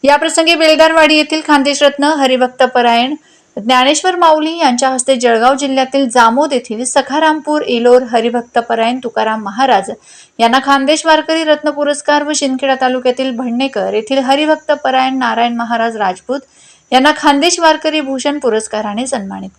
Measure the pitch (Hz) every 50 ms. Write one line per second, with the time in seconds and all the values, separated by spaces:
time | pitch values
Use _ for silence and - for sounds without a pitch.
0 | - 277 285 294 320 320 320 330 320 320 339 302 320 311 311 302 320 320 320 320
1 | 311 302 311 302 302 302 311 311 302 - 302 285 269 285 285 277 294 285 277 -
2 | 277 294 320 294 277 262 254 247 254 247 247 - 262 247 247 247 240 240 233 233
3 | 240 262 302 - _ _ _ _ _ _ _ - 202 226 254 254 254 269 302 302
4 | - 370 359 349 349 330 311 311 311 320 330 339 320 262 240 240 277 262 262 262
5 | 254 - 269 240 240 240 233 226 226 254 277 262 285 277 269 262 262 262 - 277
6 | 277 247 - 254 233 226 226 269 302 302 285 240 233 - 220 214 254 254 - 285
7 | 262 - 262 311 320 311 311 311 - - 202 202 202 - 247 240 240 240 247 254
8 | 262 233 240 233 226 240 233 247 240 _ _ 240 233 - 233 226 226 226 247 262
9 | 254 233 - 220 220 220 220 220 214 208 196 220 269 262 240 196 185 - - -
10 | _ _ - - - _ _ - 226 233 240 262 254 277 277 269 269 269 311 302
11 | - 330 311 311 311 320 320 330 330 311 302 294 294 302 285 285 294 285 294 285
12 | - - 294 294 294 294 302 285 285 277 262 254 - 269 269 254 262 254 254 254
13 | 247 254 247 262 262 262 247 226 254 240 233 240 269 269 262 214 185 190 202 214
14 | 226 214 269 269 262 254 269 285 311 302 311 302 - - 294 285 - 269 254 262
15 | 262 262 262 262 254 233 220 226 233 240 240 233 233 220 240 226 226 233 226 214
16 | 208 185 185 185 _ - 254 285 269 _ _ _ _ _ _ _ _ _ 247 254
17 | 262 302 302 302 - 302 285 285 294 349 349 - 339 320 311 311 320 311 302 311
18 | 285 269 269 262 247 285 285 294 269 247 214 220 220 - - 214 214 208 202 214
19 | 254 254 - 233 196 190 196 190 190 190 _